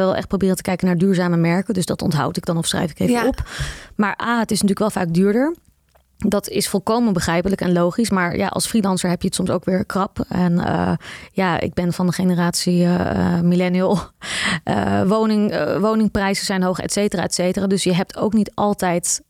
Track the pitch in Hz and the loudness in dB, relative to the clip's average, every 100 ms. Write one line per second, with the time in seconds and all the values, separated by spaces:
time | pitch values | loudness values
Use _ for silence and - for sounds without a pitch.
0 | 190 - - 190 190 185 - 185 185 175 | 2 0 -2 0 2 0 -2 0 0 2
1 | 196 180 180 170 165 175 196 190 165 - | 4 4 2 2 4 2 0 -2 -2 -2
2 | 185 151 127 - - 165 - - 170 - | 0 0 0 -2 -2 -2 -2 -2 -4 -2
3 | 185 240 233 254 - - 139 - - - | 0 2 0 -2 -8 -8 -8 -10 -12 -2
4 | 208 - 220 240 214 202 202 190 214 196 | -2 -2 -2 -2 0 0 0 0 -2 -2
5 | 175 165 196 214 285 339 _ _ _ _ | 0 2 2 2 0 -2 _ _ _ _
6 | _ _ 214 202 - 196 - 196 202 226 | _ _ -2 -2 -2 -4 -2 -2 0 0
7 | 233 175 170 170 180 196 180 175 175 170 | 2 0 0 0 0 0 2 2 2 0
8 | 226 190 175 - 196 - - 226 196 185 | 0 0 0 -2 -2 -2 -2 0 0 0
9 | 180 175 185 - 185 175 - 185 - 190 | 0 -2 -2 -2 -2 -2 0 -2 -2 -2
10 | 196 - - 180 180 175 - 170 180 170 | -4 -4 -4 0 2 2 2 0 0 -2
11 | - - - - 185 165 175 - 175 170 | -6 -18 -8 -2 0 0 -2 -2 -2 0
12 | 180 165 185 170 175 - - 175 175 175 | -2 0 0 2 0 0 0 2 2 2
13 | 175 196 180 175 170 180 180 180 185 185 | 0 0 0 2 2 2 2 2 2 0
14 | - _ - - - 175 - 202 196 202 | -2 _ -10 -6 -4 -4 -2 -2 0 0
15 | 196 220 220 214 208 165 147 - 208 220 | 2 2 2 2 2 0 -2 0 2 2
16 | 214 214 196 196 - 190 185 180 - - | 0 0 -2 -2 -2 0 0 -2 -4 -2
17 | 208 - 165 - 180 190 190 196 180 180 | 0 0 -2 0 0 0 0 0 2 0
18 | 196 - 214 214 202 - 208 202 185 175 | -2 -2 0 2 0 0 -2 0 0 -2
19 | - - - | -2 -6 -8